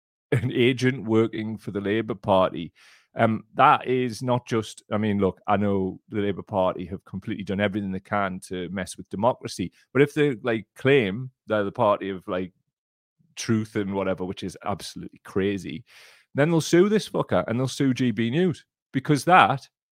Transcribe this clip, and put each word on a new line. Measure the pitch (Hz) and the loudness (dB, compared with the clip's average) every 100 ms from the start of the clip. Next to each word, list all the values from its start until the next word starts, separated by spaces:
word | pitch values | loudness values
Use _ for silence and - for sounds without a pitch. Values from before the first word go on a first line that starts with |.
<laughs> | _ _ _ | _ _ _
an | 127 127 | -2 0
agent | - 120 123 127 131 | 2 2 2 0 0
working | 107 110 110 110 110 110 | 0 2 2 -2 -8 -8
for | - | -8
the | 98 | -6
Labour | 101 110 110 | -2 -2 -2
Party. | 101 110 95 92 78 80 - - _ _ | -4 2 4 4 0 -12 -14 -20 _ _
Um, | 123 113 110 - | 0 0 0 -4
that | - 139 131 - | 2 4 4 2
is | 127 123 104 | 0 -2 -4
not | 127 123 - | -2 -2 0
just, | 117 104 - - | -2 -4 -10 -6
I | 104 | -2
mean, | 107 101 | 0 2
look, | 95 - - | 0 0 0
I | 101 | 0
know | 104 98 95 - _ | 2 0 -2 -6 _
the | 107 | -4
Labour | 101 92 | -4 -4
Party | - 104 92 - 87 | -4 0 0 -2 -8
have | 95 | -12
completely | - 95 - 101 | -12 -12 -8 -8
done | 95 98 | -6 -2
everything | 104 104 98 | 0 -2 -6
they | 92 | -6
can | - 104 98 92 - | -4 -2 -2 -4 -10
to | 92 87 | -8 -6
mess | 95 90 - | -6 -8 -10
with | - | -12
democracy, | 98 117 - 117 - 90 - _ | -2 0 0 -6 -6 -8 -10 _
but | 131 | 0
if | 147 | 2
they, | 151 147 110 | 2 0 0
like, | 123 110 - - | -2 -2 -4 -4
claim | 131 139 98 107 131 - - | 2 4 2 -4 -10 -14 -4
they're | 107 | -2
the | 98 | -2
party | 110 107 101 98 | 0 2 2 -2
of, | 95 104 | -8 -6
like, | 92 92 _ _ _ _ _ _ _ _ - | -6 -6 _ _ _ _ _ _ _ _ -8
truth | - 110 107 110 | -2 0 0 -4
and | 98 | -2
whatever, | 98 95 90 | -2 -2 -2
which | 92 95 | -6 -8
is | 98 - | -10 -8
absolutely | 104 92 - 92 - - | -8 -8 -8 -14 -16 -18
crazy, | - 101 98 101 87 78 - - - - _ | -6 -2 0 -2 -6 -12 -14 -20 -20 -20 _
then | 127 151 | 0 2
they'll | 165 | 2
sue | - 170 202 | 4 4 4
this | 214 - | 2 -2
fucker | - - 92 - | -4 0 0 0
and | 117 | -2
they'll | 131 | -2
sue | - 139 | 0 0
G | 123 127 | 0 0
B | 110 117 | 0 -2
News, | 143 185 - - _ _ | 0 0 -2 -10 _ _
because | 135 - 143 | -4 0 0
that | - 180 104 135 - _ _ | 6 6 6 4 -6 _ _